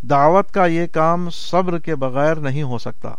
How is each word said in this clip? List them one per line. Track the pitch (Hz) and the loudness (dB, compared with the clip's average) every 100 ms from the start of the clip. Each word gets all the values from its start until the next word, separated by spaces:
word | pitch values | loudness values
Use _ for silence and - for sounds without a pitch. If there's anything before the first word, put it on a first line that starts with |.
دعوت | - 139 147 185 196 | 2 4 6 4 2
کا | 202 180 | 2 2
یہ | 165 170 | 2 0
کام | 160 160 175 175 | 0 2 0 -2
صبر | - - 170 180 170 | -4 -2 0 0 -2
کے | 156 151 | -2 -2
بغیر | 131 127 147 160 | -2 0 0 0
نہیں | 147 135 | -2 -2
ہو | 143 120 | -2 -4
سکتا۔ | 120 - 110 | -4 -4 -6